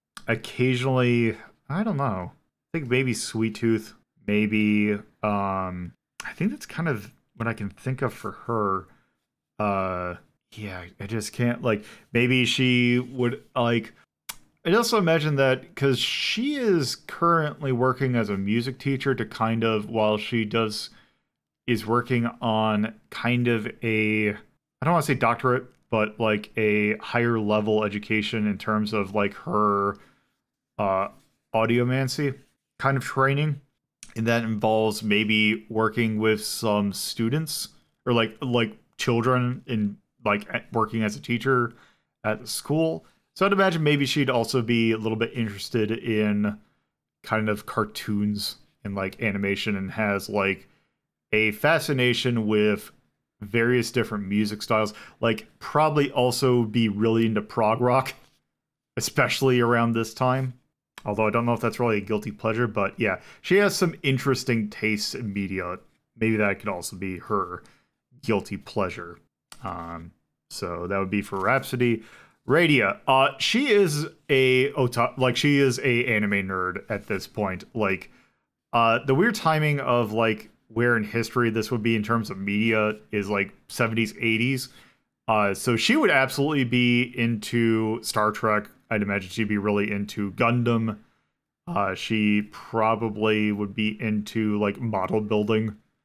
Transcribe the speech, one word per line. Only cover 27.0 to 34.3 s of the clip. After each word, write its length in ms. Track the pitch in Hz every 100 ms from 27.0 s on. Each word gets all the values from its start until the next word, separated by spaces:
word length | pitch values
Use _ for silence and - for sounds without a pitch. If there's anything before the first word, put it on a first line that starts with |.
| - 120 120 113
level 460 | 104 107 107 107
education 640 | 104 104 - 110 104 113 107
in 100 | 98
terms 380 | - 107 107
of, 200 | 110 95
like, 200 | 104 101
her, 640 | - - 104 104 101 101 101 - _ _ _ _ _ _ -
uh, 300 | 101 95 98 - _ _ _
audiomancy 800 | 110 113 120 123 131 131 - 143 135 _ _ _ -
kind 180 | 139 135
of 80 |
training. 560 | - 135 135 139 156 147 - _ _ _ - 113
And 100 |
that 180 | 113